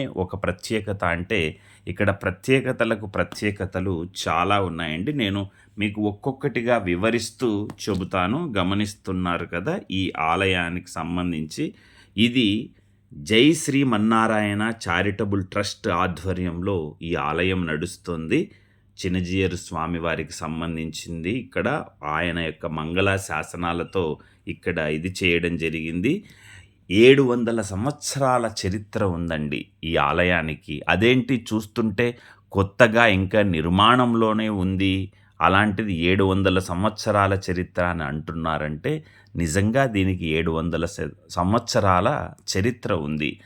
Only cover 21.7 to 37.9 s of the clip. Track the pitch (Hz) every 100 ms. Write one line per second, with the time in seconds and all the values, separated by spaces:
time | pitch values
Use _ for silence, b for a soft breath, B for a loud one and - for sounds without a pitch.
21.7 | 156 - - 73 78 87 85 80 76 82
22.7 | 78 80 90 98 98 - 78 - 87 87
23.7 | 85 - 95 80 71 b b - 85 92
24.7 | 82 76 78 92 95 92 85 85 82 80
25.7 | 80 80 87 113 202 B B B B B
26.7 | _ - 98 127 135 127 120 117 113 101
27.7 | 95 123 - - 135 135 123 113 110 95
28.7 | 104 104 107 98 85 85 78 76 65 -
29.7 | _ 80 80 71 82 90 85 78 76 -
30.7 | 73 - 90 117 127 127 123 104 107 104
31.7 | 120 110 95 120 - B B _ 95 95
32.7 | - 117 113 113 95 95 107 101 80 82
33.7 | 92 110 127 123 113 110 107 110 101 95
34.7 | 95 98 95 92 b b - 85 95 107
35.7 | 95 107 82 87 95 95 98 95 92 92
36.7 | 87 107 107 110 101 98 95 95 90 87
37.7 | - 87